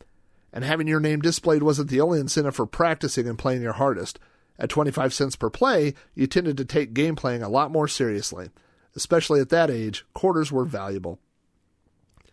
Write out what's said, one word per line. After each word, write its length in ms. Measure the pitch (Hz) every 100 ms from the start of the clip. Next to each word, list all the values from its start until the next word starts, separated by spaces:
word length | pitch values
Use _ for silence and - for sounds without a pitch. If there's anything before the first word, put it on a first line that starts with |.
| - _ _ _ _
And 100 | 117
having 240 | 131 160 156
your 140 | 156
name 180 | 151 151
displayed 440 | 165 160 170 151
wasn't 260 | 151 143 127
the 100 | 131
only 220 | 160 160
incentive 340 | 139 160 143 -
for 100 | 110
practicing 600 | - 170 160 156 - 120
and 100 | 113
playing 240 | 135 127
your 120 | 117
hardest. 440 | 107 135 98 92 - - _ _ -
At 120 | 127
twenty-five 440 | 151 147 135 131
cents 220 | - 139 -
per 140 | 113
play, 460 | - 262 196 147 - - -
you 120 | 135
tended 280 | 175 170 139
to 100 | 127
take 280 | 151 139
game 240 | 120 160 156
playing 260 | 135 120
a 60 | 104
lot 220 | 127 147
more 180 | 156 147
seriously. 640 | - 120 101 - 90 90 - _ _ _ -
Especially 460 | - 170 - 147
at 80 | 131
that 200 | 165 156
age, 360 | 117 110 104 -
quarters 360 | - 185 165 147
were 140 | 131
valuable. 560 | 127 107 98 98 87 90 _ _ _ _ _ _ _ _ _ _ _